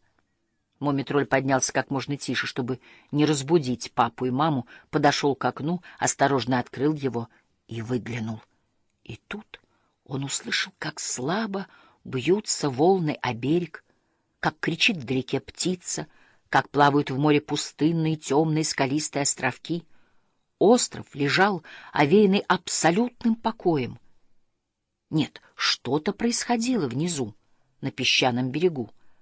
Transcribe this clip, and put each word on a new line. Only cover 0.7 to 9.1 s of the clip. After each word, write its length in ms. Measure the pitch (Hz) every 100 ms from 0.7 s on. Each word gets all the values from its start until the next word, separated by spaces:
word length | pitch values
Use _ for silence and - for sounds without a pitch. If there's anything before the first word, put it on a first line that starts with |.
| -
Мумий-тролль 460 | 143 139 127 143 131
поднялся 460 | 135 135 131 -
как 180 | 135 -
можно 260 | 135 147 143
тише, 300 | - 120 120
чтобы 340 | - 123 127 - - _
не 160 | 147 151
разбудить 640 | 139 135 170 127 117 -
папу 320 | - 117 -
и 60 | 127
маму, 360 | 127 160 135 - - _
подошел 440 | 151 143 - 143
к 100 | 131
окну, 380 | 123 - 143 180 - -
осторожно 600 | 131 - 135 135 117 123
открыл 360 | - 117 147
его 340 | 151 135 117 113 _ _ _ -
и 140 | 117
выглянул. 580 | 113 123 113 120 113 110 - _ _ _ _ _
И 120 | -